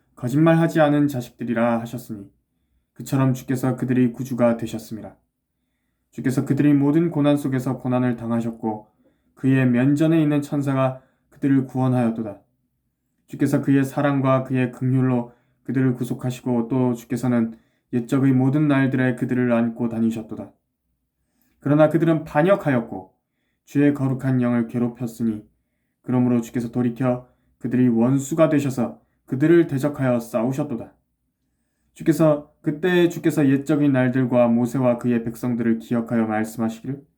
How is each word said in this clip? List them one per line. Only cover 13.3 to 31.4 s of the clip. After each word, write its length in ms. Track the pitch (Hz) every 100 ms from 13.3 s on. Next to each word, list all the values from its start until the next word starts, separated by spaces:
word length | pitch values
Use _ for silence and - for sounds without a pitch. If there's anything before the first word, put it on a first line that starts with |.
| 131 139 143
그의 240 | 143 139
사랑과 600 | 135 147 143 139 131 131
그의 280 | 131 127 123
긍휼로 600 | - 127 131 127 123 120 - _ _
그들을 300 | - 131 131
구속하시고 760 | 127 123 113 127 127 127 120 113
또 260 | 131 127
주께서는 640 | 117 - 117 123 120 113 - _ _ _
옛적의 400 | 123 113 139 135
모든 340 | 127 135 151 151
날들에 500 | 135 135 131 127 123
그들을 360 | 120 123 123
안고 360 | 117 117 113 120
다니셨도다. 640 | 113 113 113 110 98 98 _ _ _ _ _ _ _ _ _ _ _
그러나 280 | 135 151 151
그들은 360 | 160 160 156
반역하였고 880 | - 151 180 196 147 123 113 95 - _ _ _ _ _
주의 280 | - 143 147
거룩한 480 | 143 135 131 135 127
영을 260 | 120 120 113
괴롭혔으니 760 | 120 120 - 123 - 113 107 - _ _ _ _ _
그러므로 380 | - 127 123 120
주께서 300 | 113 123 117
돌이켜 580 | 123 123 113 131 127 - _ _ _
그들의 300 | 120 123 127
원수가 600 | 113 120 135 135 165 156
되셔서 520 | 147 139 123 110 - _ _ -
그들을 400 | 131 156 170 165
대적하여 540 | 135 147 143 131 120
싸우셨도다. 720 | - 120 123 139 - 113 - _ _ _ _ _